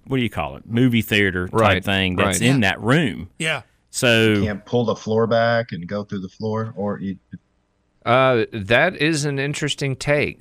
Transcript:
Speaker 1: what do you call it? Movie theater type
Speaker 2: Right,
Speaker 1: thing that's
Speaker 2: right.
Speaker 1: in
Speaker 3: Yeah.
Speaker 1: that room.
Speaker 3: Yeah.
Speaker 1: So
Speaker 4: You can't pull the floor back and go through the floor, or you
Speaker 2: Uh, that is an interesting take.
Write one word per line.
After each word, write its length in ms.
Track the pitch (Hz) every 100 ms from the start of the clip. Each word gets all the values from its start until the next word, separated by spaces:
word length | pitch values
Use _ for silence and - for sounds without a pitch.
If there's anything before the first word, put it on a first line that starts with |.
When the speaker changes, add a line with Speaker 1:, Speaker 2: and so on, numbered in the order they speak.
| -
Speaker 1:
what 120 | 131
do 40 |
you 60 | 117
call 260 | - 73 67
it? 80 | -
Movie 360 | 113 127 117
theater 460 | 104 107 98 90 90
type 120 | 110
Speaker 2:
Right, 240 | 107 92
Speaker 1:
thing 320 | 92 98 95 92
that's 240 | 101 95
Speaker 2:
right. 80 | 117
Speaker 1:
in 120 | 139
Speaker 3:
Yeah. 60 | 98
Speaker 1:
that 100 | -
room. 480 | 110 147 139 67 90 -
Speaker 3:
Yeah. 240 | 160 147 - _ _
Speaker 1:
So 420 | - 127 113 110
Speaker 4:
You 100 | 107
can't 220 | 104 101 -
pull 180 | 123
the 120 | 110 101
floor 300 | - 110 110
back 460 | 117 117 117 117
and 140 | 92 87
go 180 | 101
through 160 | 101 104
the 80 | 92
floor, 460 | - 110 110 113 120
or 220 | 104 98
you 160 | 98 95 _ - _ _ _ _ _ _ 117
Speaker 2:
Uh, 400 | 123 131 123 110
that 420 | 117 95 117 170 185
is 300 | 151 156 147
an 120 | 139
interesting 560 | 143 147 147 - 139
take. 440 | 131 - 147 107 -